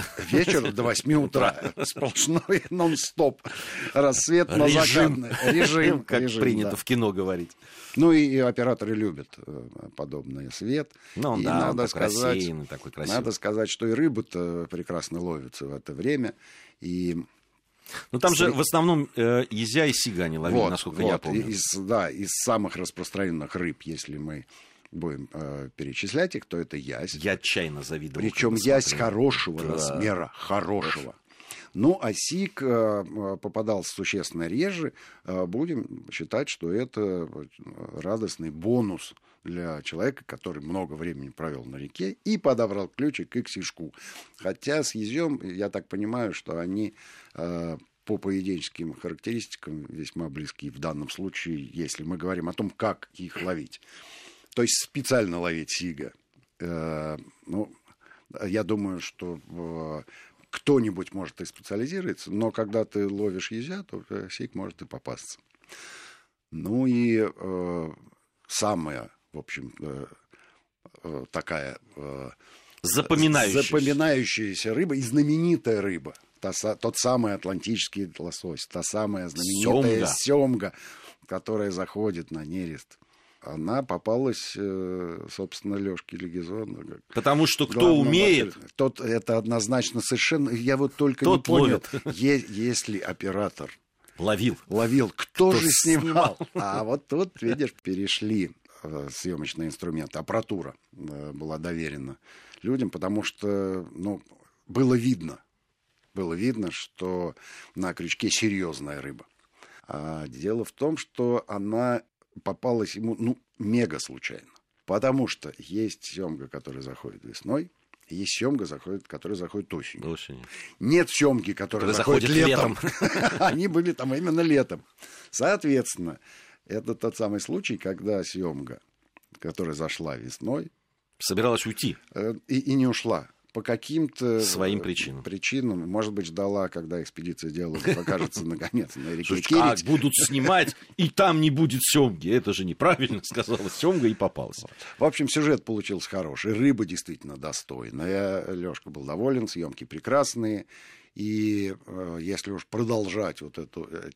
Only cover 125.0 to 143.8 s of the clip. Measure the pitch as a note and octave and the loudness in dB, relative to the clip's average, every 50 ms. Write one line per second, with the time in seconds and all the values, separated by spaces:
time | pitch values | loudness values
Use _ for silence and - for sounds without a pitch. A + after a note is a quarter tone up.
125 | - - - - - - - - A#2+ E3+ G3+ G3 - D3+ C#3 B2+ A2+ - - - | -20 -20 -20 -20 -16 -8 -4 0 2 4 4 4 4 4 4 4 4 2 -2 -6
126 | F2 E2 C#2+ - _ - - - - - - _ _ - G2 A2 - A2+ A#2 - | -6 -8 -8 -10 _ -20 -20 -20 -20 -20 -20 _ _ -8 -6 -6 -4 -4 -4 -2
127 | - A#2 G#2+ - A2+ G#2 G#2 G2+ - - D#3 G3 F#3+ - A#2 F#2+ - F#2+ F#2+ E2 | -2 -2 -2 0 -2 0 0 -2 -2 -2 -4 -4 -2 -4 -4 -4 -4 -4 -4 -4
128 | F#2+ G#2 G#2 G2 F2 - - F#2 F#2 E2 D2+ C#2 C#2+ - B1 - _ _ _ _ | -2 0 0 0 0 -2 -4 -4 -2 -2 -2 -4 -8 -10 -12 -14 _ _ _ _
129 | _ _ _ - _ _ - - - E2 D#2+ - F#2 E2 D2+ C#2+ D#2+ D2+ - - | _ _ _ -20 _ _ -18 -12 -10 -8 -6 -4 -4 -4 -4 -4 -4 -4 -4 -6
130 | E2+ D#2 C2+ A#1 A#1 B1+ - - - G#2 C3 D3+ E3 E3 _ _ _ _ _ _ | -6 -6 -6 -8 -10 -12 -12 -8 -4 -4 -4 -4 -4 -8 _ _ _ _ _ _
131 | _ _ _ - - - G2 F#2+ A2 B2 A#2 A2 - A2+ A2 - - - - - | _ _ _ -6 -4 -2 2 2 4 4 4 2 0 -2 -4 -2 -2 -2 -2 -4
132 | _ - - - G2+ A2+ A2+ - - - C3 C3 C3+ C#3 C3+ C3+ C3 B2+ A#2 - | _ -12 -8 -4 -4 -4 -4 -4 -4 -2 0 0 2 2 4 4 4 4 2 2
133 | - A#2 G#2+ D#2+ C2+ - _ _ _ _ - A2+ G#2 - A#2 A2 - - D3 D#3+ | 0 0 0 0 -2 -6 _ _ _ _ -8 -6 -2 -2 -2 -2 -2 -2 0 0
134 | D#3+ C3 - - B2+ A#2+ A2+ A2+ A2 G2 - F#2 F#2+ F#2+ G2+ G2+ - - F2 - | 0 0 -2 0 0 2 4 4 2 2 2 2 2 2 2 0 0 -2 -2 -2
135 | - C2 C2+ C2+ - F2 F#2 F#2+ - - B2+ C3+ B2+ A#2+ G2+ F2+ E2 E2+ F#2+ G#2+ | -2 -4 -6 -8 -10 -8 -8 -4 -2 -2 0 0 0 0 0 0 -2 -2 0 0
136 | A2 G#2+ G#2 G2+ F#2 D#2+ E2 F#2 G2 G2 G2+ G2+ F#2+ F2 - F2 E2 D#2 E2+ F2 | 0 0 -2 -4 -4 -4 -2 -2 0 0 2 0 0 -2 -4 -6 -8 -6 -6 -6
137 | D#2 - - - E2 F2 D#2+ - - D#2+ D2+ E2+ F2 E2 D#2 D#2 D2+ - C#3 - | -6 -8 -10 -10 -8 -8 -6 -6 -6 -6 -4 -4 -4 -4 -4 -2 0 0 0 0
138 | F2 - F#2+ F2+ E2 D#2 - - E2 E2 E2 - - - - A#2+ F2+ C#2+ - C#2 | 0 0 0 0 -2 -4 -4 -6 -6 -6 -6 -6 -6 -2 -2 -2 -2 -2 -6 -10
139 | C2+ D#2+ E2+ E2 E2+ - F#2 F2+ - - D#3 E3 A#2+ A#2+ A#2 - - A2 D#3 D3 | -8 -6 -6 -4 -2 -2 -2 0 2 4 4 6 6 6 4 2 2 2 2 4
140 | B2 C#3+ - - - - C3+ C3+ C3 D#3 F#3 F3+ D#3+ - - - - - - - | 4 4 4 4 4 4 2 2 2 4 4 4 4 2 0 -8 -12 -8 -2 2
141 | F3+ D3+ - - G3 F#3 E3 D#3 D#3 D#3 C#3 C#3 D#3+ C3+ A#2+ B2+ - - - D3+ | 2 2 6 6 6 6 8 6 6 6 6 6 4 4 4 2 2 4 6 8
142 | C#3 B2 F#2+ D#2 D2 F2 A2+ B2 - G#2+ G2 - F#2+ F2+ E2 - - F3 E3+ C3 | 8 6 4 2 0 4 4 4 4 4 0 0 0 -2 0 4 4 4 6 4
143 | C3+ - G#2+ G2 - - - A#2 G#2+ - A#2 G#2 G2+ - - - | 2 0 -2 -2 -6 -4 -2 -2 -2 0 0 -2 -2 -4 -4 0